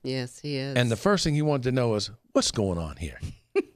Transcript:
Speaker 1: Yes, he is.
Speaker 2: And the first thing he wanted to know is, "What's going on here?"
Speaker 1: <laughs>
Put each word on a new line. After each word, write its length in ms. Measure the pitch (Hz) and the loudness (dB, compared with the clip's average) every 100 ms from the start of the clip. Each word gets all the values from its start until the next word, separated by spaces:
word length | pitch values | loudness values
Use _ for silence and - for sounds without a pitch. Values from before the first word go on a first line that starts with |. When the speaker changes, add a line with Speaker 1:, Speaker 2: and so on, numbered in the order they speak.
Speaker 1:
Yes, 360 | 131 131 123 - | -6 -6 -6 -10
he 180 | 147 139 | -6 -4
is. 180 | 135 127 | -2 0
Speaker 2:
And 160 | 123 | 2
the 60 | 110 | 2
first 260 | 196 196 | 2 2
thing 100 | 165 | 2
he 80 | 147 | 2
wanted 220 | 151 143 | 2 2
to 80 | 123 | 2
know 240 | 131 120 107 | 2 2 0
is, 160 | - 104 _ | -2 -10 _
"What's 180 | - - | 0 2
going 260 | - 98 87 | 0 0 0
on 200 | 80 - | -4 -8
here?" 200 | 80 - - - _ 392 | -10 -8 -10 -12 _ -2
Speaker 1:
<laughs> 60 | - | -2